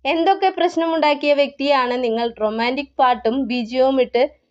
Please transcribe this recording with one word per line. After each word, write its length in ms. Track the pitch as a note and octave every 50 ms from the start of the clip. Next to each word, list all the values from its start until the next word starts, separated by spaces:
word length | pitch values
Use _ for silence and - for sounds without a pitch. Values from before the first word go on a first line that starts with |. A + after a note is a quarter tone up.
| -
എന്തൊക്കെ 460 | A3 E4+ E4 E4 F#4+ G4 G4 G4 F#4+ F#4+
പ്രശ്നമുണ്ടാക്കിയ 800 | F4+ E4+ F4 - E4 E4 E4 D#4+ D#4+ D4+ D4+ D4 D4 D4 C#4+ C#4+
വ്യക്തിയാണ് 680 | C#4 C#4+ C#4 - - C4+ C#4+ C#4+ C4+ B3+ A#3+ B3 B3+ B3+
നിങ്ങൾ 300 | A#3 A3 A#3 A#3+ A#3+ A3+ -
റൊമാൻറ്റിക് 580 | G#3+ G#3+ A3 A3+ A#3 B3 C4 C#4+ C#4+ - _ -
പാട്ടും 480 | C4+ B3 B3 A#3 - A3+ A3+ C#4 C4+
ബി 180 | G#3+ B3 B3 A#3
ജി 120 | G#3+ B3
എമ്മും 240 | B3+ B3+ C4 C4+ C4
ഇട്ട് 300 | B3 B3 - A#3+ C4+ D4 - _ _ _